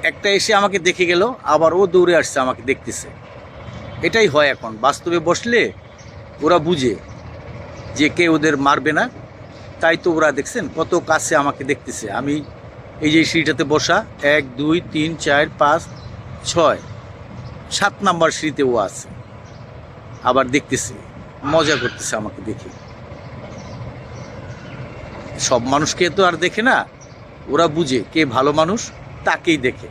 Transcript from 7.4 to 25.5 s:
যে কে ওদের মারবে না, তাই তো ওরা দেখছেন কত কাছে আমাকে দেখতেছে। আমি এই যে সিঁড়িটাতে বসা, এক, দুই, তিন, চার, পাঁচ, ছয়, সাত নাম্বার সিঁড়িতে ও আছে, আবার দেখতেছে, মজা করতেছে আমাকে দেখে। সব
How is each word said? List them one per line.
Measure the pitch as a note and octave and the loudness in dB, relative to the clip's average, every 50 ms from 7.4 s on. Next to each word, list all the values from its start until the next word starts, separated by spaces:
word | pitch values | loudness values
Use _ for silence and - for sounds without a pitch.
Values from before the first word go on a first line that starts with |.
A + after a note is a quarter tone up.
| - - - - - - - - - - - | -14 -14 -14 -14 -14 -14 -14 -14 -14 -12 -2
যে | A#2+ D3 D3 | 0 0 0
কে | - - F3+ E3 | 2 2 4 4
ওদের | D#3+ D#3 D3 D#3+ D3 C#3 | 4 4 4 2 2 4
মারবে | C#3 C#3+ D3 D3 C3 D#3 | 4 4 4 4 2 0
না, | D3+ E3 A3 B3+ - - - - - - - - - - - - - - | 2 2 0 -2 -4 -14 -18 -18 -18 -18 -18 -18 -18 -18 -18 -18 -8 0
তাই | - E3 E3 | 2 2 2
তো | E3 - F3+ E3 | 4 2 0 2
ওরা | D#3+ D#3 D3+ | 4 4 2
দেখছেন | C#3 C#3+ C3+ - - B3 F#3 C3 - | 2 0 -4 -4 -4 -6 -6 -4 -4
কত | D#3 D#3+ - F3+ F3 - | -4 -2 0 0 0 2
কাছে | - D#3 D3+ - - E3+ | 2 0 2 2 2 2
আমাকে | D3+ C#3 C#3+ C#3 - C3+ | 2 2 2 -2 -4 -2
দেখতেছে। | B2+ C#3+ - - - A2+ - A2+ G#2 | -2 -2 -4 -4 -12 -12 -10 -8 -6
আমি | G2 A#2 C3+ C#3+ D3 D3+ C#3+ - - - - - - - - - - - | -4 -4 -2 -2 -2 -2 -4 -10 -16 -18 -18 -18 -18 -18 -18 -18 -10 -2
এই | D3 D3+ | 0 4
যে | D#3 D#3+ D#3+ | 4 4 4
সিঁড়িটাতে | - - E3 D3+ D3+ D3+ B2+ D#3+ | 4 2 0 2 0 0 0 0
বসা, | C#3 D3 D3+ C#3 - E3+ G3 A3+ - - - - | 2 2 0 2 2 2 2 0 -2 -10 0 2
এক, | C#3+ D3 D#3 D3 C3 B2 | 4 4 4 2 -2 -6
দুই, | B2+ D3 D3+ D#3+ F3 - B2 | -4 0 0 0 0 0 -2
তিন, | - D#3 D3+ D#3+ E3 | -2 -2 -2 -2 -2
চার, | D3 - D#3 C#3+ C#3+ D3+ D#3+ - - | -4 0 2 4 4 4 0 2 2
পাঁচ, | D3+ C#3+ D3+ E3+ - - - - - - - - - - - - - | 4 4 4 2 0 -6 -16 -16 -14 -14 -14 -14 -14 -14 -14 -10 -8
ছয়, | - - E3+ D#3+ C#3 A2 F2 - - - - - - - - - - - - - - - - - - | -2 0 4 4 4 2 0 -4 -14 -16 -16 -16 -18 -18 -18 -18 -16 -16 -16 -14 -14 -14 -16 -12 -8
সাত | - - G3 G3+ - - | -4 0 0 -2 -2 0
নাম্বার | G3+ G3 F3 E3 E3 D#3 | 0 0 4 4 2 2
সিঁড়িতে | D3 - - D#3 C3+ D3 C#3+ | 2 0 -4 -4 0 2 2
ও | C3 A#2+ A2+ | 2 2 2
আছে, | G2+ F#2 - - - - F#2 - - - - - - - - - - - - - - - - - - - - - - | 0 -2 -4 -10 -14 -14 -16 -16 -16 -18 -18 -20 -18 -18 -18 -18 -18 -18 -18 -18 -18 -18 -20 -18 -18 -18 -18 -4 0
আবার | B2 B2+ C3 C3 B2 B2 | 2 4 4 2 4 0
দেখতেছে, | D3 - - C#3 A#2+ - - - - - - - - - - - - - | -2 0 0 -2 -2 -2 -6 -10 -14 -16 -16 -18 -18 -18 -18 -16 -10 -4
মজা | C#3+ D3+ E3 D#3 C#3+ D#3 | 2 2 4 4 4 2
করতেছে | B2+ B2 A#2 - - - - - | 0 0 -4 -6 -6 -6 -4 -4
আমাকে | A2 G#2+ G#2 F#2+ G#2 G2+ | -4 -6 -6 -10 -10 -10
দেখে। | G#2+ G#2+ - - - - - - - - - - - - - - - - - - - - - - - - - - - - - - - - - - - - - - - - - - - - - - - - - - - - - - - - - | -10 -10 -10 -10 -16 -16 -16 -18 -18 -18 -18 -16 -16 -16 -16 -16 -16 -16 -14 -14 -14 -16 -14 -14 -14 -12 -12 -12 -12 -12 -14 -16 -14 -14 -14 -14 -14 -14 -14 -14 -14 -14 -14 -14 -16 -14 -14 -14 -14 -14 -14 -14 -14 -14 -14 -12 -12 -8 -4
সব | - - | 0 2